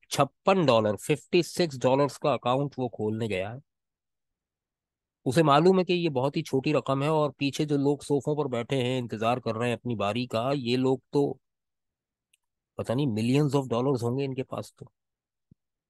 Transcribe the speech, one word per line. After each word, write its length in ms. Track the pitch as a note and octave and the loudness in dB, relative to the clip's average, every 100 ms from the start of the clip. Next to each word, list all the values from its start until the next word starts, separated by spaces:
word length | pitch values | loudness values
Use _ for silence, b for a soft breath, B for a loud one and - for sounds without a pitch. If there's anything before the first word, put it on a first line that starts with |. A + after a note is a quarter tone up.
| _ | _
छप्पन 560 | - C#3 - - G3 D3 | 0 0 0 2 4 4
डॉलर, 300 | A2+ G#2+ G2+ | 4 4 0
फिफ्टी 460 | - D3 - F3+ | -2 -4 0 0
सिक्स 340 | D#3+ - F3 C3 | 0 -2 -2 0
डॉलर्स 380 | B2+ C3+ C#3+ - | 2 2 0 0
का 140 | D3+ | -2
अकाउंट 420 | B2 A#2+ C3 C#3+ - | 0 0 0 -2 -4
वो 100 | B2 | -6
खोलने 400 | - G#2+ A2 A2+ | -4 -4 -2 -2
गया 220 | F#2 G2 | -4 -4
है। 100 | B2+ - _ _ _ _ _ _ _ _ _ _ _ _ _ _ _ C#3 | -10 -18 _ _ _ _ _ _ _ _ _ _ _ _ _ _ _ -2
उसे 160 | C#3 | 2
मालूम 360 | D#3 C#3+ F3 F#3+ | 6 6 6 4
है 60 | |
कि 100 | F3 | 2
ये 140 | F3 E3+ | 0 0
बहुत 280 | B2+ C#3 E3 | 0 -2 -2
ही 60 | |
छोटी 300 | D#3 C3+ D3 | -2 -2 0
रकम 300 | C#3+ - C3+ | 0 0 -2
है 60 | C#3+ | 0
और 200 | D#3 D3 - | 0 0 -2
पीछे 260 | F3+ - D3+ | -4 -2 -2
जो 100 | D3 | 0
लोग 240 | C#3 C#3+ | 0 -2
सोफों 320 | - C#3+ D3 D3+ | -2 -2 -2 -4
पर 100 | D3 | -4
बैठे 280 | B2 A#2 C#3 | -4 -2 -2
हैं, 220 | B2 C3 | 0 -2
इंतजार 420 | A#2 A2 A2+ B2 | -4 -2 0 0
कर 140 | A#2 | -2
रहे 140 | A2 A#2+ | -2 -2
हैं 60 | A#2 | -2
अपनी 180 | A#2+ A2 | -4 -2
बारी 300 | G2+ A2+ B2 | -2 -2 -2
का, 240 | A2+ B2+ | -2 -2
ये 240 | C#3+ A#2+ B2+ | -2 0 0
लोग 260 | C3 C3 - | 2 0 -2
तो 260 | C#3+ C#3 C3+ _ _ _ _ _ _ _ _ _ _ _ _ _ - | -2 0 -4 _ _ _ _ _ _ _ _ _ _ _ _ _ -10
पता 160 | G2+ | -4
नहीं 120 | A#2+ D3 | -2 -2
millions 460 | G#2+ A#2 C3+ D3+ | -2 0 2 2
of 140 | C#3 C3 | 0 0
dollars 320 | A#2 C3 B2+ | -2 0 0
होंगे 220 | A#2 C3 | -2 -2
इनके 180 | C#3 C3 | -4 -6
पास। 300 | B2+ A2 G#2 - | -8 -10 -12 -16
तो 120 | - _ _ _ _ _ _ _ _ _ | -20 _ _ _ _ _ _ _ _ _